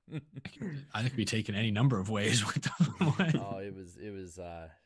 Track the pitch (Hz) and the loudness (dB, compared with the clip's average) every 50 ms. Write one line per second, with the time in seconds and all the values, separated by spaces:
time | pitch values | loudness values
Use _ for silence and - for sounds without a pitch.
0 | _ - 147 151 - - - 135 - - - - 226 185 151 135 139 - - 104 | _ -10 -10 -10 -10 -10 -14 -14 -14 -14 -12 -8 -8 -6 -6 -8 -10 -6 -4 -2
1 | 117 127 131 120 104 - 117 110 101 - 104 101 113 113 101 107 127 139 123 95 | -2 0 0 0 0 2 2 0 0 0 0 0 2 2 4 4 6 6 4 4
2 | 92 104 110 101 104 107 120 117 107 107 - 147 - - - - 170 143 - - | 2 0 0 2 2 4 4 4 2 2 0 -2 -2 -2 2 2 2 2 2 2
3 | 185 151 - - 190 165 147 117 98 98 98 95 98 101 95 95 92 87 90 - | 2 2 4 4 2 2 2 2 0 -2 -6 -6 -6 -8 -8 -10 -12 -14 -14 -12
4 | 101 107 101 95 92 90 82 92 87 85 85 82 80 78 78 _ _ | -10 -10 -8 -8 -10 -10 -12 -12 -12 -10 -10 -12 -12 -14 -16 _ _